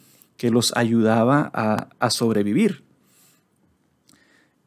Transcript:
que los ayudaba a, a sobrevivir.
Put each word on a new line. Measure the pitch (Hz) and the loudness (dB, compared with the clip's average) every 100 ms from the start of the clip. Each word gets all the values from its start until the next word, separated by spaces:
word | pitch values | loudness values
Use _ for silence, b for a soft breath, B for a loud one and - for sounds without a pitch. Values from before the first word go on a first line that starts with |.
| b b b - | b b b -6
que | 120 | 0
los | 120 117 117 | 0 0 0
ayudaba | 117 117 110 113 117 143 - | 0 2 2 2 2 2 0
a, | - 110 107 - - | -4 -2 -4 -6 -4
a | 120 | -4
sobrevivir. | - 117 107 101 120 220 - _ _ _ b b b _ _ _ _ _ _ _ b b b b b | -2 -2 0 0 0 0 -2 _ _ _ b b b _ _ _ _ _ _ _ b b b b b